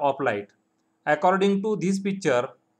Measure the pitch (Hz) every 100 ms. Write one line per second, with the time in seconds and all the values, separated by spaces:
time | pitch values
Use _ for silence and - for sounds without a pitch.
0 | 143 139 135 104 101 _ _ _ _ _
1 | - 151 180 185 196 196 214 208 170 196
2 | 202 196 160 123 123 - _ _